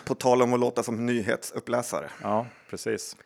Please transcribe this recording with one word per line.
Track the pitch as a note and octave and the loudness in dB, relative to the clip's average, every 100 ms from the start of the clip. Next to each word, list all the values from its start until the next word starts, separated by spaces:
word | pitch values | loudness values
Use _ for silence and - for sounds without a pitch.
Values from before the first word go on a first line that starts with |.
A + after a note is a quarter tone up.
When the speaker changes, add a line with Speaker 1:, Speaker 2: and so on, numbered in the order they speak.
Speaker 1:
På | - | -4
tal | C3 B2+ B2 | 0 4 6
om | B2 | 6
att | B2 | 4
låta | A#2+ A#2+ | 2 0
som | A#2+ A2+ A#2+ | -2 -2 0
nyhetsuppläsare. | A#2+ G#2 A#2+ - - A#2 A#2+ A#2+ E2+ C#2+ - | 0 0 -2 -4 -8 -2 -2 -2 -4 -6 -6
Speaker 2:
Ja, | G#2 G#2+ A#2+ - - | -2 0 -2 -10 -12
precis. | F#2+ A2+ A2 - - | -8 -4 -4 -6 -16